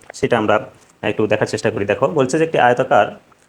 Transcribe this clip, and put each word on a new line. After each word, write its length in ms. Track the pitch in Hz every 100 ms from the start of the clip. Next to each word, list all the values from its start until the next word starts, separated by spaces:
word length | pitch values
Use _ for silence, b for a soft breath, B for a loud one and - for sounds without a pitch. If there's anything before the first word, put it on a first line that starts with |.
| - -
সেটা 160 | 135 120
আমরা 160 | 107 107 - b b _ 113
একটু 120 | 101 107
দেখার 160 | 104 113
চেষ্টা 160 | 107 113
করি। 100 | 104 98
দেখো, 140 | 101 135 165
বলছে 160 | 127 156
যে 40 | 160
একটি 100 | - 120
আয়তাকার, 400 | 123 - 120 107 - _ _